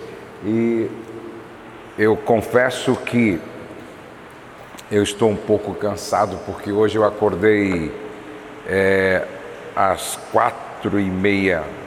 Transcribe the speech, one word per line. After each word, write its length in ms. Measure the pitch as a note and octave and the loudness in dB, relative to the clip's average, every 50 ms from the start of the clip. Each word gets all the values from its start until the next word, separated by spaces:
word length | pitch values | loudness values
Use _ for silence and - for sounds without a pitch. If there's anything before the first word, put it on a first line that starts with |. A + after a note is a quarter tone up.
| - - - - - - - - F#2 | -14 -14 -14 -16 -16 -16 -14 -8 -4
e 460 | G2+ A2 A2+ A#2 A#2 A#2 A2+ A2+ G2 A2+ A#2 A2+ - - - - - - - - - - - - - - - - - - - | -2 0 2 2 2 2 0 0 -2 -4 -10 -12 -12 -14 -14 -14 -14 -14 -14 -16 -16 -18 -18 -18 -18 -18 -18 -18 -10 -2 2
eu 180 | G#2+ A2 G#2+ | 4 4 4
confesso 800 | - - - A#2+ A2 F#2+ - - B2 B2+ C3 B2 - - C3 B2 - | 4 2 2 2 2 2 2 4 4 4 4 2 0 0 0 0 0
que 440 | - - A#2+ A#2+ A#2 G#2+ F2+ D2+ - - - - - - - - - - - - - - - - - - - - - - - - - - - - - - | 0 0 2 4 4 4 2 0 -4 -8 -14 -14 -14 -14 -16 -16 -16 -18 -18 -18 -20 -20 -20 -20 -20 -20 -20 -20 -20 -20 -20 -20 -20 -18 -18 -16 -6 0
eu 100 | G#2+ G#2 | 2 4
estou 300 | - - - - A#2 A2 | 4 4 2 2 2 2
um 40 | G2+ | 2
pouco 380 | - - - C#3+ D3 - - F#2+ | 2 2 2 2 2 2 -2 -6
cansado 640 | - - G#2 G2 G2 - - G2 F#2 G#2+ G2 F#2 F2 - | -2 -2 -2 -2 -4 -4 0 2 2 2 2 0 -6 -8
porque 260 | - F2+ - - G2+ | -8 -8 -8 -4 -2
hoje 280 | G2+ G#2 A2 G#2 G2+ A2 | 2 4 4 4 4 4
eu 40 | G#2+ | 4
acordei, 880 | G#2 G#2 - G#2+ G#2 F2+ F2 G2 G#2+ G#2+ G#2 G2+ F#2+ F#2 E2+ D#2+ D2 - - - - - - - - - - - - - - - F#2 | 4 4 4 2 2 2 4 4 6 6 6 4 2 2 0 -2 -4 -6 -8 -12 -12 -14 -14 -16 -16 -16 -16 -16 -16 -16 -12 -6 -2
é, 560 | F#2 F#2+ G2 F#2+ G2 F#2+ F#2+ F#2+ F#2 F2 - - - - - - - - - - - | 0 2 4 4 4 4 4 4 2 0 0 -4 -10 -12 -14 -14 -14 -14 -14 -6 0
às 440 | - G2+ F#2+ F2+ F2 - - - - - - | 2 2 2 2 0 -4 -8 -8 -10 -6 0
quatro 680 | - A2 A2+ A#2+ - - - - - - - G#2+ F#2 G2+ | 2 2 2 2 0 -4 -12 -14 -10 -6 -4 0 0 0
e 100 | G2 F#2+ | 0 0
meia 540 | F#2 F#2 G2 G#2 G2 G2 F#2+ F#2+ F2 D#2+ D2 C#2 C2+ - - | 0 2 2 2 4 4 4 2 2 0 -2 -6 -10 -12 -14